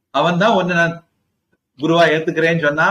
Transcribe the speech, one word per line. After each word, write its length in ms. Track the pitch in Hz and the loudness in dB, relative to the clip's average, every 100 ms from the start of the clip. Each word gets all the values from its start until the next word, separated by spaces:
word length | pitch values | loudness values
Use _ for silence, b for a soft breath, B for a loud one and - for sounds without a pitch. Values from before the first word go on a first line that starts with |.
| _ | _
அவன் 240 | 139 160 175 | -2 -2 0
தான் 180 | 214 202 | 2 0
உன்னை 180 | 175 170 | 0 0
நான் 200 | 170 165 _ _ _ _ _ _ _ _ | -2 -4 _ _ _ _ _ _ _ _
குருவா 240 | 156 170 160 | -2 2 2
ஏத்துக்கிறேன்னு 500 | 156 160 156 165 170 | 2 -2 -2 -2 0
சொன்னா, 220 | 147 151 175 | -2 0 -2